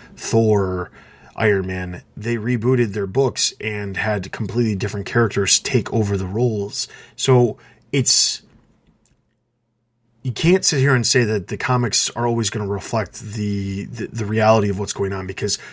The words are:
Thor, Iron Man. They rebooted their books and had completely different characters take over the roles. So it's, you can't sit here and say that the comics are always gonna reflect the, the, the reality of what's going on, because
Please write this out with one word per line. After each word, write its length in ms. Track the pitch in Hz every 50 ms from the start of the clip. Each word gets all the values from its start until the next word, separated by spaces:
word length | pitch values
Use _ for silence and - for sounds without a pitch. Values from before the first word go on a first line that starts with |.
| - - -
Thor, 720 | - - - - 117 113 107 107 101 98 95 92 90 90 - - - - - - - - - -
Iron 320 | - 110 107 101 98 92
Man. 360 | 92 92 92 90 87 90 82 - _ -
They 220 | - 104 117 117
rebooted 560 | 113 104 120 123 117 104 123 131 120 120 107 98
their 140 | 107 98
books 460 | 95 95 127 139 120 - - - - - -
and 380 | - 110 107 104 104 98 95
had 340 | 98 107 110 104 101 90 95
completely 440 | - - 110 98 101 120 120 110 107
different 300 | 92 98 101 - 104 92
characters 540 | - - 120 117 104 - 101 98 - - -
take 320 | - - - 120 - -
over 240 | - 113 107 101 101
the 100 | 95 95
roles. 640 | 90 95 110 123 120 110 104 101 101 - - - - - - - - _
So 420 | - - - 131 123 120 110 110 - - - - _ _ -
it's, 520 | - 139 123 - - - - - - - _ _ _ _ _ _ _ _ _ _ _ _ _ _ _ _ _ _ _ _ _ _ _ _ _ _ _ _ _ _ _ _ _ _ _ _ -
you 80 | 131
can't 320 | 117 - - 165 185 190 190
sit 160 | - - 139
here 140 | 131 143 131
and 120 | 123 117
say 180 | - - 127 120
that 240 | 107 110 104 92
the 100 | - 107
comics 540 | 98 - - 127 123 123 110 - - - -
are 160 | - - 120
always 240 | 120 117 117 113 107
gonna 160 | - 113 104
reflect 520 | 98 101 98 - - - 113 104 95 - -
the, 640 | - 107 101 113 104 104 101 101 98 98 98 98 98
the, 220 | - - 117 107
the 180 | - - 117 107
reality 440 | 101 110 110 107 110 113 110 104 101
of 80 | 98
what's 160 | 95 101 98 -
going 200 | - 101 95 98
on, 120 | 95 92
because 320 | 92 95 - - 104 - - - -